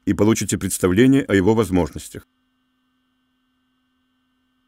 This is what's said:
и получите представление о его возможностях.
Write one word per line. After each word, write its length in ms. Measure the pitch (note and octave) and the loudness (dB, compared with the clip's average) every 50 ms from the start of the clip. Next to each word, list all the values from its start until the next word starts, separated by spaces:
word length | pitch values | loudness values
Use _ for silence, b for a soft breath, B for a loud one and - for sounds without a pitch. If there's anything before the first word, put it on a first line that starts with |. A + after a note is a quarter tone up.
| _ | _
и 80 | - G2+ | -4 -2
получите 440 | E2+ G2+ G#2+ A2+ - G#2 F#2+ - G2 | 0 2 0 0 0 -2 -4 -6 -6
представление 680 | F#2+ F#2+ - - - F#2 F2+ G2 C3 C3 C3+ C3+ - | -6 -6 -4 -2 0 2 4 4 4 4 4 2 2
о 120 | - G2+ | 2 2
его 180 | G2 F2+ G2 A2+ | 2 2 2 0
возможностях. 720 | A2 A2+ - F#2 F2 E2 D2 - - - - - - - _ _ _ _ _ _ _ _ _ _ _ _ _ _ _ _ _ _ _ _ _ _ _ _ _ _ _ _ _ _ _ _ _ _ _ _ _ _ _ _ _ _ _ _ _ _ _ _ | 0 0 0 0 0 -2 -2 -6 -12 -18 -18 -18 -20 -20 _ _ _ _ _ _ _ _ _ _ _ _ _ _ _ _ _ _ _ _ _ _ _ _ _ _ _ _ _ _ _ _ _ _ _ _ _ _ _ _ _ _ _ _ _ _ _ _